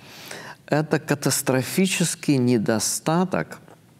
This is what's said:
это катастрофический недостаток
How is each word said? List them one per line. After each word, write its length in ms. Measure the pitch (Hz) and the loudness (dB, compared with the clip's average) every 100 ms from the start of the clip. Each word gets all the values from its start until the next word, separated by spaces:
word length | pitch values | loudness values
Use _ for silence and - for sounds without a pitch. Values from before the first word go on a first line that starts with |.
| - - - - - - - | -20 -20 -16 -16 -16 -18 -2
это 320 | 143 156 156 | 0 2 0
катастрофический 1400 | - 139 143 - - 131 120 - 190 - 165 - - 139 | 0 -2 0 0 0 0 0 0 0 2 -2 -2 0 2
недостаток 1200 | 123 123 101 107 - - - 165 185 85 78 - - - - | 4 2 2 0 0 -2 0 0 0 -2 -4 -10 -20 -20 -20